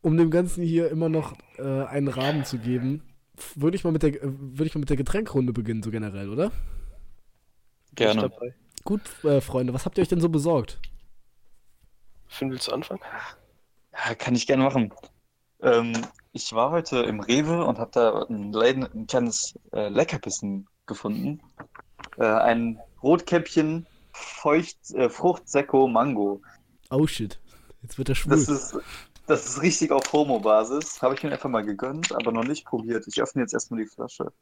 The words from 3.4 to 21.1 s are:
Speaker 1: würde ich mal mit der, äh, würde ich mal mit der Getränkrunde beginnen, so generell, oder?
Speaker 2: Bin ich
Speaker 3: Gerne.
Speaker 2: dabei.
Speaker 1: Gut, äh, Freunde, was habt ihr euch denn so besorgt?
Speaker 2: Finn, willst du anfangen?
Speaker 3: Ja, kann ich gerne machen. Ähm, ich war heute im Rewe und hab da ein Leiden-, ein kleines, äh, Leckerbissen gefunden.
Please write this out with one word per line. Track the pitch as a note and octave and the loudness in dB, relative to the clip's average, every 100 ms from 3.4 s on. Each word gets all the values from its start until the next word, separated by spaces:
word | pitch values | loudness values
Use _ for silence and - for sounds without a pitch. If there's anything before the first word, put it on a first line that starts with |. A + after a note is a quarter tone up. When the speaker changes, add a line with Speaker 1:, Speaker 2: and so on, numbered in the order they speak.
| - D3+ | -16 0
Speaker 1:
würde | D3+ F#3+ | 0 0
ich | E3+ | 0
mal | |
mit | D#3+ | 2
der, | D#3 C#3 | 2 0
äh, | |
würde | C#3 C3+ C#3 C3 D#3 | -6 -8 -12 -4 -2
ich | D#3 | -2
mal | |
mit | C3+ | -2
der | C3+ | 0
Getränkrunde | C3+ G3 G#3+ C#3 B2 | 2 0 0 0 0
beginnen, | A#2 A2+ A2+ | -2 -4 -4
so | G#2+ | -4
generell, | A2 G#2+ G2 G2 | -6 -6 -8 -6
oder? | A2 G3+ | -2 -2
Speaker 2:
Bin | - - - - - - - - _ _ _ _ _ _ | -2 -6 -8 -10 -14 -18 -18 -20 _ _ _ _ _ _
ich | - | 2
Speaker 3:
Gerne. | A2 A2 | 4 4
Speaker 2:
dabei. | B2 - B2 - _ - | 0 -4 -12 -12 _ -14
Speaker 1:
Gut, | - G#3 - - | -4 -4 -4 -4
äh, | D3+ C#3 | 2 2
Freunde, | - C3 B2+ | 2 -2 -2
was | B2+ - | -2 -2
habt | - | 0
ihr | |
euch | E3+ | 2
denn | F3 | 2
so | E3+ | 2
besorgt? | D#3 D#3 D3+ G#2+ - - - - - - _ - - _ _ _ _ - - - | 2 2 0 0 -8 -10 -12 -18 -20 -20 _ -20 -20 _ _ _ _ -20 -20 -18
Speaker 2:
Finn, | - C3+ | -6 -6
willst | B2+ - | -4 -6
du | |
anfangen? | - - G3 - - - - _ _ _ _ _ | -6 -6 -12 -10 -14 -14 -18 _ _ _ _ _
Speaker 3:
Ja, | - A#2 A2+ | -8 -6 -4
kann | - B2 | -2 -2
ich | - | 2
gerne | C3+ | 2
machen. | C3+ C3 G#2+ - - _ _ _ _ _ | 4 2 -2 -4 -20 _ _ _ _ _
Ähm, | - A#2 A#2 A#2 - - _ | 4 4 2 -4 -6 -16 _
ich | - - | -10 -4
war | A2+ B2+ | 0 2
heute | E3+ E3 B2+ | 0 0 0
im | A2+ G#2+ | 0 -2
Rewe | G2+ B2+ D3+ E3+ D3 | 2 2 2 0 0
und | A#2 | -2
hab | A2+ | -2
da | B2 A#2 G#2+ - | 4 4 2 -2
ein | A2 G2+ | -6 -4
Leiden-, | G#2+ A#2 C3 B2+ | 2 4 2 -4
ein | A2 A2 | -8 -2
kleines, | C3 A#2+ - - - _ | 0 0 -4 -8 -12 _
äh, | A2 G#2 | -4 -2
Leckerbissen | G#2 D#3+ D3+ - - G2+ G2 G2 _ - | 0 0 -2 -6 -6 -6 -6 -8 _ -12
gefunden. | G#2+ G#2+ | -8 -4